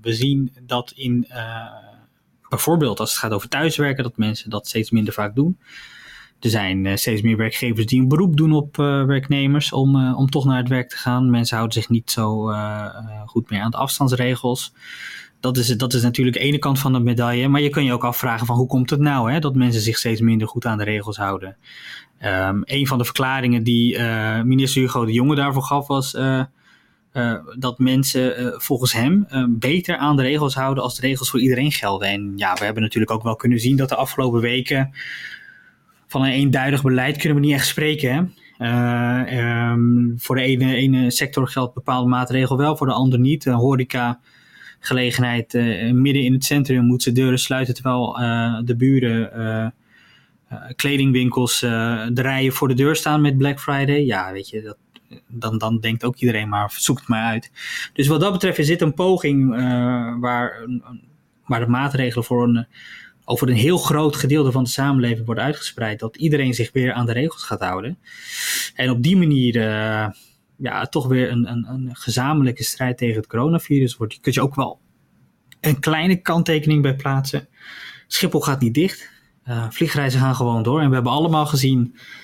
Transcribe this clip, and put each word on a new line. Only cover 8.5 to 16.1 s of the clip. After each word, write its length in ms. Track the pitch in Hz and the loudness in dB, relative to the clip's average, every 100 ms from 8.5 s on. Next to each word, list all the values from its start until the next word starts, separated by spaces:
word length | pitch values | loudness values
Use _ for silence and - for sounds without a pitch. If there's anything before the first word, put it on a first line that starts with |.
op, 260 | 151 147 - | 2 0 -2
eh, 260 | 143 139 | 0 2
werknemers 680 | 135 139 139 139 139 147 - | 2 0 0 0 2 0 0
om, 240 | - 135 139 | 2 4 4
eh, 220 | 127 127 | 2 2
om 120 | 135 | 0
toch 140 | 147 | 2
naar 140 | 135 127 | 2 0
het 100 | 120 | 0
werk 200 | 131 120 | -2 -4
te 80 | - | -6
gaan. 340 | 127 123 127 | -2 2 4
Mensen 260 | 120 117 113 | 2 2 -2
houden 260 | 113 113 | -2 -2
zich 80 | - | 0
niet 200 | 117 - | 0 0
zo, 400 | - 110 110 107 | -2 -2 -2 -4
eh, 60 | 107 | -4
eh, 640 | 107 107 104 104 110 107 107 | -6 -8 -10 -12 -14 -14 -6
goed 240 | 117 117 | -6 -4
meer 100 | 104 | -4
aan 100 | 110 | -2
de 60 | - | -2
afstandsregels. 960 | 139 - 135 123 127 123 123 131 - - - - - - - _ | -4 -2 0 0 -2 -2 -2 -4 -8 -16 -20 -16 -16 -16 -20 _
Dat 160 | 127 127 | -2 0
is, 200 | 120 110 | 0 0
dat 160 | 127 | 0
is 100 | 127 | 2
natuurlijk 340 | 120 | 2